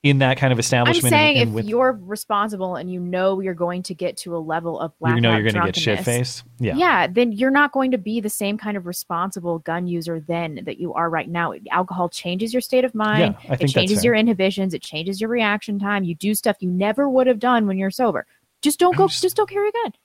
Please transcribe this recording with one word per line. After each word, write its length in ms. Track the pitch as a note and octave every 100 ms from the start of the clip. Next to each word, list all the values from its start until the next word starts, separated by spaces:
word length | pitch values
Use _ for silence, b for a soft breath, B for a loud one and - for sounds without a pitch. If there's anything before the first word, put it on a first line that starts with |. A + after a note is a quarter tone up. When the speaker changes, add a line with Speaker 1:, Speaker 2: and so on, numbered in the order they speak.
Speaker 1:
in 160 | C#3+ C3+
that 180 | C3 C3+
kind 160 | C3+
of 40 | A#2+
Speaker 2:
I'm 20 |
Speaker 1:
establishment 520 | A#2 B2+ A#2+ E4+ B3+
Speaker 2:
saying 260 | D4+ D4+ C#4
Speaker 1:
and, 40 |
and 80 | A#3
Speaker 2:
if 60 | G#3+
Speaker 1:
with 100 | G#3+
Speaker 2:
you're 260 | A#3 B3+ A3
responsible 720 | F3+ G#3 - G#3 G#3+ G3+ F#3 E3+
and 140 | F3+
you 100 | F3+
know 380 | F3+ F3+ F#3+ F#3+
you're 140 | F#3+ E3+
going 260 | F3 F3+
to 120 | F3+ F3
get 200 | F3+ -
to 180 | - E3+
a 20 |
level 420 | D#3+ D#3+ E3+ D#3+
of 140 | D#3+ _
Speaker 1:
You 180 | B2 A#2
know 120 | A#2
Speaker 2:
blackout 100 | A2
Speaker 1:
you're 100 | G#2+
gonna 140 | G#2+ E3+
get 80 |
Speaker 2:
drunkenness, 320 | - - G2+ B2
Speaker 1:
shit-faced? 380 | A#2+ B2+ - - -
Yeah. 160 | A#2 C4+
Speaker 2:
yeah, 320 | F4+ A3 F3
then 240 | F#3 A#3+
you're 180 | G3+ C4
not 220 | C#4 D4
going 180 | C4+ C4
to 60 | B3
be 240 | F#3 A3+
the 80 | G#3
same 280 | - G3+ G#3+
kind 200 | G#3+ G3+
of 80 | F3
responsible 760 | F3+ - E3+ F#3+ F#3 F3 E3
gun 280 | D#3 E3+ F3+
user 320 | E3+ E3 E3
then 420 | D3+ E3+ E3+ C3+ -
that 140 | -
you 140 | E3+
are 160 | - E3+
right 180 | E3 C3+
now. 260 | E3+ E3 D2+ G2+
Alcohol 380 | E3 F#3 F3+ F3
changes 440 | - F3 F#3 A3
your 80 | B3
state 240 | - B3+ B3+
of 80 |
mind. 260 | A3 G#3+ G#3+
Speaker 1:
Yeah, 80 | G#3
I 60 |
think 200 | G3+ - B2+
Speaker 2:
It 40 |
Speaker 1:
that's 120 | C#3+
Speaker 2:
changes 240 | C3+ F#3 G#3
Speaker 1:
fair. 80 | A3+
Speaker 2:
your 100 | A3
inhibitions. 600 | A3+ G3 F#3+ F#3+ F#3+ E3
It 80 |
changes 360 | - D#3 E3+ F#3+
your 120 | A3
reaction 480 | A#3+ G#3+ G#3 - G3+
time. 240 | G3+ G#3
You 100 | F3+
do 220 | E3+ G3+ G#3+
stuff 220 | A3+ G3+
you 100 | F3+
never 400 | F3+ G3+ A3 C#4
would 160 | C4 B3+
have 140 | A3+
done 260 | B3 A#3+ G#3
when 140 | F#3+
you're 100 | F#3+
sober. 380 | - A#3+ D3+ - _ _ _
Just 160 | D4 D4
don't 160 | F4+
Speaker 1:
I'm 60 | F4+
Speaker 2:
go, 80 | F#4+
Speaker 1:
just 160 | -
Speaker 2:
just 120 | F#4 -
don't 140 | G#4
carry 180 | G4+ G#4
a 20 | A#4
gun. 100 | A4+ -